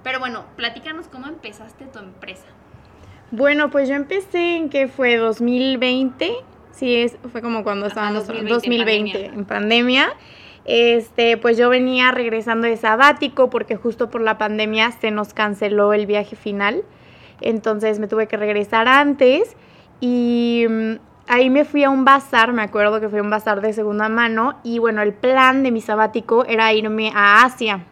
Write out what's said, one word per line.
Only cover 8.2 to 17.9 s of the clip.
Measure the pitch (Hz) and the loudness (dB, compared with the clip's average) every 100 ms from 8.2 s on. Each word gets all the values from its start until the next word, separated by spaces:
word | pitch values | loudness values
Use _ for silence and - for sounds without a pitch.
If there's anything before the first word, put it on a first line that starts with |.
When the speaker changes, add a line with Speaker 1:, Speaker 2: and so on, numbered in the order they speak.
| 202 | -6
Speaker 1:
dos | 226 | -8
mil | 214 | -2
veinte, | |
en | 233 | -2
Speaker 2:
dos | 233 | 0
mil | 240 226 | 0 2
veinte, | 214 214 | 0 -2
Speaker 1:
pandemia. | 190 196 208 | -6 -8 -10
Speaker 2:
en | 196 | -6
pandemia. | 208 208 233 240 254 320 571 - - - - - | -4 0 2 2 2 0 -4 -20 -20 -20 -16 -2
Este, | 233 233 233 226 - 233 226 | 2 4 2 -2 -2 0 2
pues | 240 233 | 0 2
yo | 240 | 4
venía | 254 254 254 254 | 2 0 2 2
regresando | 254 233 226 220 226 233 | 2 -4 -4 -2 -2 -2
de | 226 | -2
sabático | 226 220 277 285 277 269 254 | 0 4 4 4 -4 0 0
porque | 240 214 220 | 0 -6 -6
justo | 240 214 226 | -6 -4 -6
por | 233 | -2
la | 220 214 | -2 -2
pandemia | 214 214 214 220 226 | -4 -2 -2 0 -2
se | 233 220 | -2 -4
nos | 214 208 | -4 -6
canceló | - 208 202 208 208 208 | -4 -4 -2 -2 2 2
el | 214 202 | 2 0
viaje | 208 208 - | -2 -4 -10
final. | 214 202 202 277 415 - - - - - | -8 -2 -2 -2 -8 -16 -20 -20 -20 -8
Entonces | - 226 226 214 220 | -4 -2 -2 -2 -2